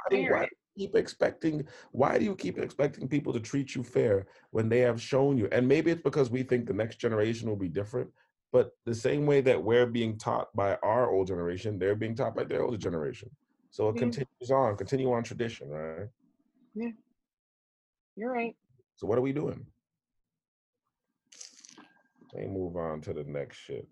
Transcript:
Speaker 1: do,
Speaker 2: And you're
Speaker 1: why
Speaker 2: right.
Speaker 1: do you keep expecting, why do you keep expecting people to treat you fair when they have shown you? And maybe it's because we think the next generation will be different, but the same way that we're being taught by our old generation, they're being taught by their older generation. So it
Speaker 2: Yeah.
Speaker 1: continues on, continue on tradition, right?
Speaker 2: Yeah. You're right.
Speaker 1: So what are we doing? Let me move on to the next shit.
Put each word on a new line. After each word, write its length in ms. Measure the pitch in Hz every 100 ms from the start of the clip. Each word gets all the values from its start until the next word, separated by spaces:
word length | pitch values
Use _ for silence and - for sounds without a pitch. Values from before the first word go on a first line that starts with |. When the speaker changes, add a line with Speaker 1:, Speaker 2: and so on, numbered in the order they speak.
| -
Speaker 1:
do, 60 | 320
Speaker 2:
And 80 |
you're 80 | 262
Speaker 1:
why 60 | -
Speaker 2:
right. 80 | -
Speaker 1:
do 320 | - _ 202
you 40 | 196
keep 80 | -
expecting, 720 | - - 170 - 160 151 147 - -
why 260 | 110 139 -
do 60 |
you 100 | 214
keep 240 | 190 180 170
expecting 480 | - - 147 - 131
people 240 | 147 -
to 80 | 123
treat 340 | 110 139 135 139
you 60 |
fair 420 | 117 135 123 98 98 - _
when 180 | - 110
they 120 | 120
have 200 | 123 117
shown 380 | - 135 139 135
you? 100 | 95
And 160 | 120 127
maybe 220 | 151 160
it's 100 | 165
because 280 | 147 151 123
we 120 | 127
think 240 | 123 123 -
the 60 |
next 240 | 95 113 -
generation 520 | 120 110 110 113 113
will 80 | 104
be 120 | 92
different, 420 | 78 107 123 - _ _ _ _
but 200 | 127 - - 117
the 80 |
same 300 | 113 131 143
way 160 | 147 139
that 200 | 131 90
we're 240 | 95 120 120
being 320 | 117 113 110
taught 300 | 120 117 - -
by 180 | 98 -
our 280 | 98 117 123
old 180 | 95 95
generation, 500 | 87 85 92 107 101
they're 160 | 95
being 220 | 107 113 117
taught 180 | 120
by 100 | -
their 180 | 135 147
older 120 | - 107
generation. 520 | 95 85 71 60 - - _ _ _
So 180 | - 107
it 60 |
Speaker 2:
Yeah. 60 | 117
Speaker 1:
continues 500 | 120 147 131 _ 123
on, 260 | 135 123 101
continue 360 | 95 135 131
on 100 | 117
tradition, 460 | 113 - 113 113 69
right? 380 | 76 80 80 110 - _ _ _ _ _
Speaker 2:
Yeah. 160 | 208 233 220 _ _ _ _ _ _ _ _ _ _ _ -
You're 160 | 240
right. 240 | 247 233 - _ _ _ _
Speaker 1:
So 100 | 95
what 120 | 120
are 40 |
we 100 | 135
doing? 320 | 143 165 - - _ _ _ _ _ _ _ _ _ _ _ _ _ _ _ _ - - - - - - _ _ _ -
Let 100 | -
me 60 | 98
move 280 | 98 90 87
on 240 | 80 78
to 100 | 95
the 100 | 78
next 340 | 73 71 69 -
shit. 280 | - 64 -